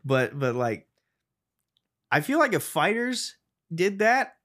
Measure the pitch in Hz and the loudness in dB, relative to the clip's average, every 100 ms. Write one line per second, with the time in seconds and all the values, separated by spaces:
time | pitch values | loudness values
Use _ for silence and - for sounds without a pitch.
0 | 135 131 123 143 127 123 117 107 - _ | 0 0 0 -2 -2 0 -2 -4 -10 _
1 | _ _ _ _ _ _ _ _ _ _ | _ _ _ _ _ _ _ _ _ _
2 | _ 143 151 302 285 165 - 156 170 226 | _ -2 2 2 2 0 -2 0 0 0
3 | 247 240 - - _ _ - 165 190 196 | -4 -6 -8 -14 _ _ -8 -2 -2 2
4 | 214 254 - - | 2 2 0 -10